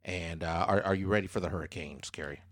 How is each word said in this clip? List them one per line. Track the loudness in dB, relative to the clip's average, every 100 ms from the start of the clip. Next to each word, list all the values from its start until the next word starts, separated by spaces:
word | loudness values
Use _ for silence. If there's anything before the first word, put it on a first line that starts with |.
| -6
And, | -4 -4 -4
uh, | 0 2 4
are, | 4
are | 4
you | 2 4
ready | 2 2
for | -2
the | 0
hurricanes, | -2 -4 -6 -8 -8 -12
Carrie? | -8 -8 -8 -12